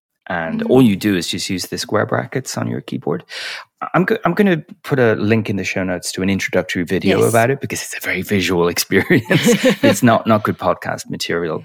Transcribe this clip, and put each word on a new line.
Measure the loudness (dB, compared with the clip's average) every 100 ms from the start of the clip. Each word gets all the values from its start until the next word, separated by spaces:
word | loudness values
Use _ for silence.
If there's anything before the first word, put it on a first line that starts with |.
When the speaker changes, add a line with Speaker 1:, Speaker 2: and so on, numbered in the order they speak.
| _ _ -10
Speaker 1:
And | -6 -6 -4
Speaker 2:
Mm. | 4
Speaker 1:
all | 6
you | 6 4
do | 0 0
is | -2
just | -6 -6
use | -6 -6
the | -8
square | -2 -2 0
brackets | -4 -4 -8 -8 -6
on | -4
your | -6
keyboard. | -6 -6 -4 -6 -8 -14 -12 -12 -16 -12 -2
I'm | 0
go-, | 0 0
I'm | 0
gonna | 2 2 2 -4 -16
put | -2 2
a | 4 2
link | 2 0 0
in | -4
the |
show | -4 -4
notes | -4 -4 -6
to | -4
an | -2
introductory | -2 -2 -2 -2 -4
video | -2 0 2 2
Speaker 2:
Yes. | 4
Speaker 1:
about | 4 2
it | 0
because | -6 -8
it's | -10 -10
a |
very | -6 -6
visual | -2 -2 0 0 0
<laughs> |
experience. | 0 0 2 4 2 2 2 4 4
Speaker 2:
<laughs> | 2 4
Speaker 1:
It's | 2 4
not, | 4 4 4
not | 2
good | 0 -2
podcast | -2 -2 -4 -8 -8
material. | -8 -4 -2 -2 -6